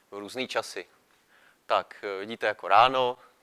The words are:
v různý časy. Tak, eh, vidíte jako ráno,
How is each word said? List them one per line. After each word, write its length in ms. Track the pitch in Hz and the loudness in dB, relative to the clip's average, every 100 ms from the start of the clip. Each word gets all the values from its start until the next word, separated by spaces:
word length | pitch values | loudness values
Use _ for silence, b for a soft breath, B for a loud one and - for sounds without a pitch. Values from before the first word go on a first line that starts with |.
| b | b
v 60 | 101 | -14
různý 300 | 101 123 123 | -12 -8 -4
časy. 380 | 117 - 95 87 _ _ b b b b b | -4 -6 -10 -14 _ _ b b b b b
Tak, 300 | - 104 - - | -2 -2 -2 -10
eh, 160 | 104 95 | -10 -8
vidíte 280 | 104 113 107 | -10 -4 -4
jako 200 | - 90 | -4 4
ráno, 500 | 101 127 131 123 - b b | 6 6 4 -2 -4 b b